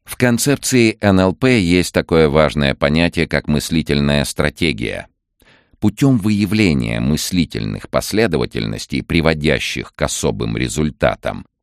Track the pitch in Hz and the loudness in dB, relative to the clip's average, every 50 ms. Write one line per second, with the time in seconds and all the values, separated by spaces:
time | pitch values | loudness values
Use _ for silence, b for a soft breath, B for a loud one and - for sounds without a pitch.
0 | _ - - - 127 123 120 113 - 143 139 - - - 131 123 117 110 101 - | _ -12 -4 0 2 2 2 2 2 0 0 0 -2 0 2 4 4 2 2 0
1 | - 101 95 92 92 92 82 - - 131 127 113 90 85 90 90 85 - - 90 | 0 2 4 4 4 2 0 0 2 2 2 4 4 4 2 2 2 0 -2 -4
2 | - - 87 82 80 73 69 78 76 73 - 76 71 67 65 - - 71 73 80 | -2 2 2 4 4 4 4 2 2 2 2 0 0 0 0 0 0 0 2 2
3 | 85 87 - 85 80 - 76 71 - - 76 71 - - 85 80 76 - 71 71 | 0 0 0 -2 -2 -2 -2 -4 -2 0 -2 -2 -2 -2 -2 -2 0 0 0 0
4 | 71 71 71 73 67 - - - 76 73 - - 90 80 65 53 57 52 50 50 | 0 0 0 0 -2 -2 -4 -4 -4 -4 -2 -2 -2 -2 -2 -2 -6 -8 -8 -10
5 | 50 - _ _ _ _ _ _ b b b b b b b b - 107 104 - | -12 -16 _ _ _ _ _ _ b b b b b b b b -2 -2 0 2
6 | 143 139 131 110 90 107 107 101 104 90 107 110 110 87 73 65 58 55 57 57 | 2 4 4 2 2 0 0 0 0 0 2 2 2 4 2 0 -2 -2 -4 -2
7 | 60 67 76 73 - - 92 90 78 - - 55 53 53 52 50 - - - 65 | -2 -2 -2 -2 -2 -2 -2 -2 -2 -2 -4 -8 -6 -6 -8 -10 -10 -4 -4 -4
8 | - - - 107 117 104 80 67 58 - - 58 55 55 53 - - - - 64 | -2 -2 0 0 0 0 0 -2 -2 -4 -4 -6 -6 -6 -6 -8 -10 -6 -6 -6
9 | 55 - 80 82 76 80 82 76 73 78 67 60 - - - 62 - - - - | -4 0 0 2 2 2 0 2 0 0 0 0 -2 -6 -8 -8 -10 -10 -6 -6
10 | 76 - - - - 73 57 50 57 55 57 57 64 58 - 73 78 76 71 - | -4 -4 -4 -2 -2 -2 -2 -2 -4 -4 -4 -4 -4 -4 -2 -2 -2 -2 -2 -2
11 | - 60 52 - - 57 50 50 - _ _ _ | -2 -2 -2 -2 -8 -8 -8 -8 -14 _ _ _